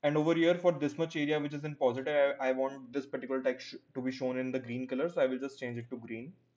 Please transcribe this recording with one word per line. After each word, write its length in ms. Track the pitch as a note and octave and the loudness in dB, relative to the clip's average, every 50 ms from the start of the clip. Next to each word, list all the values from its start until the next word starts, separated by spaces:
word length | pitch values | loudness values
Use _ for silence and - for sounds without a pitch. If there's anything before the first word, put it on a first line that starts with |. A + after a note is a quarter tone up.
| - | 0
And 140 | D3 D3 D3+ | 2 2 4
over 180 | D3+ D#3+ E3+ | 4 4 4
here 200 | E3 E3 E3 F3+ | 4 6 4 4
for 160 | F3 F3 F3+ | 4 4 2
this 260 | E3+ D3 D3 C#3+ D3 - | 2 2 0 -2 0 -2
much 180 | E3 D#3+ - | -4 -2 -2
area 240 | D#3+ D3 D3 D3+ D3+ | -2 0 2 2 0
which 140 | C#3+ D3 D3 | 0 -2 -4
is 100 | D3 D3 | -6 -6
in 120 | D3+ D3+ | -8 -4
positive, 600 | - - B2+ A#2+ C3 C3 D3+ D3+ D3 C#3+ C#3 C#3 - | 2 2 2 2 2 -2 0 4 4 4 4 2 0
I, 100 | C3+ C3 | 0 0
I 20 | |
want 420 | C3 C3 C3 C3+ C#3 C#3 C3+ A#2+ A#2+ | 2 2 0 -2 -2 -8 -14 -6 -6
this 120 | C#3+ C3+ | -6 -6
particular 360 | - - C3+ A#2+ B2 C3 C3+ | -4 -8 -8 -4 -2 -2 0
text 260 | C3 C3 B2 B2+ - - | 0 0 -2 -2 -6 -14
sh-, 60 | - - _ _ _ | -14 -16 _ _ _
to 60 | C3+ | -4
be 100 | B2+ C3 | -4 -4
shown 260 | B2+ - C3+ B2+ B2+ B2+ | -4 -2 -4 -2 -2 -2
in 140 | B2+ C3 | -4 -2
the 80 | B2+ C3 | -4 -4
green 280 | B2+ A#2+ A#2+ B2+ B2+ B2+ | -4 -4 -6 -6 -4 -4
color, 220 | C3 B2+ D3 F3 | -2 -2 -2 2
so 120 | F3 F3 | 4 6
I 40 | C#3+ | 6
will 140 | C3 B2+ B2 | 6 4 0
just 200 | C3+ C#3 - - | -2 -6 -6 -6
change 180 | C3+ A#2+ A#2+ A#2 | -6 -6 -4 -6
it 120 | A#2 A#2+ | -6 -8
to 80 | C3 A#2+ | -10 -10
green. 360 | A#2+ A#2+ A#2 A2 A#2+ D#3 F#3+ _ _ _ _ | -8 -8 -8 -8 -8 -12 -16 _ _ _ _